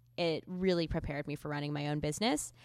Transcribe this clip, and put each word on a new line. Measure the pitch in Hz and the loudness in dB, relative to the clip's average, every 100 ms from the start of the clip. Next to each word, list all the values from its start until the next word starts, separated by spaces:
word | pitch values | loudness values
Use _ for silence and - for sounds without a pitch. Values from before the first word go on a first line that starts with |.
| - - | -12 -2
it | 170 156 - | 0 0 -4
really | 180 185 175 160 | 0 4 4 2
prepared | 170 - 143 147 | 0 -2 -4 -4
me | 147 | -4
for | 151 | -4
running | 147 147 | -4 -2
my | 147 147 | -2 0
own | 151 | 0
business. | 151 151 226 302 - - | 0 2 2 2 -2 -12